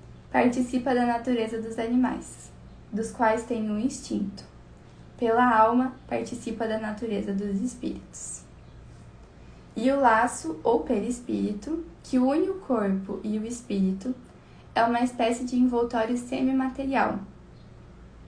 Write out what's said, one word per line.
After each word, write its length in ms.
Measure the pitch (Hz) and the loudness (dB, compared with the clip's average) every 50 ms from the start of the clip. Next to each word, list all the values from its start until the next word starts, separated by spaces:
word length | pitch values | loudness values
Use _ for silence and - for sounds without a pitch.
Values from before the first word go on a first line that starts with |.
| - - - - - - | -20 -20 -20 -20 -8 0
participa 600 | - 233 233 254 - 254 247 - - 247 - 269 247 | 2 4 4 4 4 2 0 0 0 -2 0 2 2
da 120 | 240 240 | 2 2
natureza 560 | 240 233 233 - 262 247 233 220 220 233 220 | 2 0 0 0 0 0 0 0 -2 -4 -6
dos 180 | 214 226 220 254 | -6 -6 -6 -4
animais, 720 | 226 233 247 254 254 - - - - - - - - - - - - - - - - - | -2 2 2 4 2 2 0 -4 -8 -12 -16 -18 -20 -20 -20 -20 -20 -20 -20 -20 -14 -6
dos 200 | 214 208 220 - | -4 -4 -4 -4
quais 320 | - - 233 220 220 233 - | -2 2 2 4 4 2 0
tem 260 | - 240 220 214 214 | -4 -4 -4 -2 -2
um 80 | 208 208 | -2 -2
instinto. 640 | 240 285 - - - - 214 202 196 196 - - - - - - - - - - - - - - - - - | -2 -2 -4 -4 -8 -4 -4 -4 -4 -4 -6 -12 -16 -18 -20 -20 -20 -20 -20 -20 -20 -20 -20 -20 -20 -14 -6
Pela 400 | - 247 226 226 240 247 247 226 | -2 0 2 4 6 6 6 8
alma, 380 | 220 220 233 240 254 254 254 - - - | 6 6 6 6 4 2 0 -4 -10 -10
participa 600 | - 240 226 - - - - - 226 208 - 226 | -6 -4 -4 -4 -4 -8 -8 -6 -6 -4 -4 -2
da 100 | 220 214 | -2 -2
natureza 560 | 220 220 214 208 - 240 220 202 196 202 202 196 | -2 -4 -6 -6 -6 -4 -4 -2 -2 -2 -2 -2
dos 280 | 196 202 202 202 196 | -2 -2 -2 -2 -2
espíritos. 800 | 254 247 - - - - 196 - - - - - - - - - - - - - - - - - - - - - - - - - - - - - - - - - - - - | -2 -4 -4 -6 -8 -8 -8 -8 -12 -16 -16 -14 -12 -12 -12 -12 -14 -18 -20 -20 -20 -20 -20 -20 -20 -20 -20 -20 -20 -20 -20 -20 -20 -20 -20 -20 -20 -20 -20 -20 -18 -12 -4
E 140 | 208 233 262 | 0 2 2
o 100 | 277 277 | 4 6
laço, 600 | 269 233 220 220 240 - - - - 160 - - - | 6 6 6 6 4 2 0 -4 -8 -8 -6 -2 2
ou 180 | - 240 233 | 2 2 2
perispírito, 1040 | - - 233 202 208 240 247 - - - 214 202 196 208 208 208 - 285 330 339 320 - - - - | 2 0 0 0 0 -2 -4 -6 -6 -4 -2 -2 0 -2 -2 -4 -6 -6 -6 -6 -6 -8 -14 -18 -8
que 160 | - 262 254 | -2 2 2
une 300 | 254 262 285 330 381 381 | 4 4 4 2 2 0
o 60 | 381 | -2
corpo 640 | - - - 254 220 202 196 190 190 - - 196 - - | -4 -4 -2 0 0 2 0 0 -2 -2 -6 -8 -6 -4
e 160 | 214 214 214 | -4 -4 -2
o 60 | 214 | -4
espírito, 680 | 233 247 - - - 202 196 190 185 190 190 - 254 254 - - - - - - - - - - - - | -6 -8 -10 -8 -4 -2 0 0 0 0 -2 -4 -6 -6 -8 -10 -20 -20 -20 -20 -20 -20 -20 -12 -4 0
é 80 | 226 233 | 2 2
uma 180 | 240 240 240 | 4 2 2
espécie 440 | 247 247 - - 233 226 247 - 254 | 0 0 0 0 0 0 0 0 -4
de 100 | - 254 | -2 2
envoltório 600 | 247 254 247 240 233 240 240 - 226 220 233 247 | 4 4 4 4 2 0 0 0 0 0 0 0
semimaterial. 1040 | 240 - - 262 262 262 262 262 262 262 262 254 269 269 269 269 226 202 - - 196 - - - - - - - - - - - - - - - - - - - - - | -2 -4 -4 -2 0 0 2 2 2 0 -2 -4 -4 -4 0 2 2 2 2 0 -4 -8 -10 -16 -20 -20 -20 -20 -20 -20 -20 -20 -20 -20 -20 -20 -20 -20 -20 -20 -20 -20